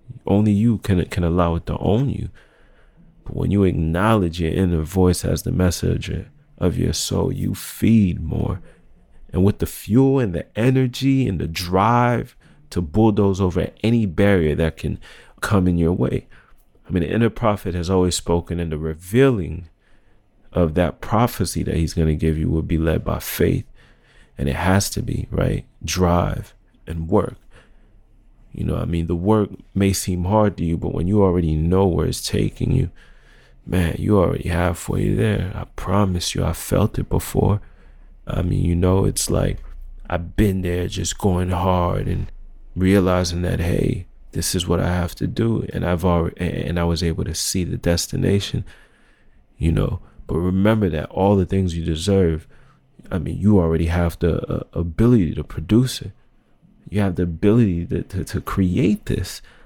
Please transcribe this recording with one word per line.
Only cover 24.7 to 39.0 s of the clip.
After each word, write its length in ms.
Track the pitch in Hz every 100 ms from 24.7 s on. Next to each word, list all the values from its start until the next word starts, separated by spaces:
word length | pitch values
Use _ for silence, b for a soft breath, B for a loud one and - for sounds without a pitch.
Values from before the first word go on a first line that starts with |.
| 95 -
to 120 | -
be, 260 | - - -
right? 340 | - 90 - - -
Drive 680 | 82 90 90 87 - - - - _ _ -
and 220 | 82 82
work. 280 | 101 - - - b b b b b _ _ _ _ -
You 120 | -
know, 120 | 80 80
I 80 |
mean, 220 | 82 85 82
the 80 |
work 360 | 87 95 110 101 - -
may 180 | 95 98
seem 320 | 95 - 87
hard 320 | 87 107 104 87
to 80 |
you, 120 | 85 82
but 160 | -
when 140 | 82 87
you 160 | 104
already 320 | 98 90 82
know 320 | 78 80 92 98
where 200 | 82 85
it's 200 | - -
taking 460 | - 107 - -
you, 180 | 87 87 - b b b b b b -
man, 280 | 92 82 -
you 200 | 98 104
already 300 | 85 85 -
halfway 640 | 85 87 87 - 95 101
there. 380 | 101 110 98 90
I 100 | - 87 -
promise 580 | - 98 98 90 -
you, 100 | -
I 80 | 85
felt 460 | 85 - 90 - -
it 100 | 92
before. 520 | - - - 98 104 b b b b b b -
I 160 | -
mean, 220 | 90 95
you 100 | 87
know, 300 | 85 90 95